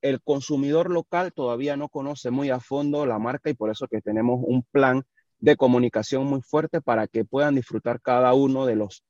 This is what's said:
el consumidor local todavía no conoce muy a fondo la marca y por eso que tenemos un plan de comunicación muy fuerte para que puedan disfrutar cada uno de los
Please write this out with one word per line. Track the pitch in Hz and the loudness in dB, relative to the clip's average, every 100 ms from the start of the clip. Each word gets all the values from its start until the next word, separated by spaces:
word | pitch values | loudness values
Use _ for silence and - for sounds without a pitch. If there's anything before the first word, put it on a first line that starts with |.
el | 143 131 | 0 -2
consumidor | - 139 131 143 143 156 180 | -2 -4 -2 -2 2 0 0
local | 175 165 175 185 | -2 -2 -4 -4
todavía | 170 127 120 143 143 | -4 -4 -2 -2 -4
no | 147 | -6
conoce | 147 139 143 127 | -8 -8 -6 -4
muy | 127 143 | -2 -2
a | 127 | -2
fondo | 120 139 143 147 143 | -2 -4 -2 0 0
la | 110 | -2
marca | 113 139 160 | -2 -4 -4
y | |
por | 139 107 | -4 -4
eso | 110 135 | -4 -6
que | 110 | -6
tenemos | 107 107 120 123 | -4 0 0 0
un | 123 127 | 0 -2
plan | 123 143 135 127 131 _ _ _ | 0 2 4 2 -4 _ _ _
de | 117 147 | 4 6
comunicación | 131 123 123 110 107 135 135 | 6 4 2 0 -2 -2 -2
muy | 135 | -4
fuerte | - 151 160 165 | -2 -2 0 -4
para | 143 113 107 | 0 0 0
que | 113 104 | -4 -2
puedan | 135 147 139 | 0 0 0
disfrutar | 120 110 120 120 | -2 -6 -4 -6
cada | - 123 127 | 0 2 4
uno | 127 139 131 131 | 4 4 2 0
de | 110 | 0
los | 104 - | -2 -8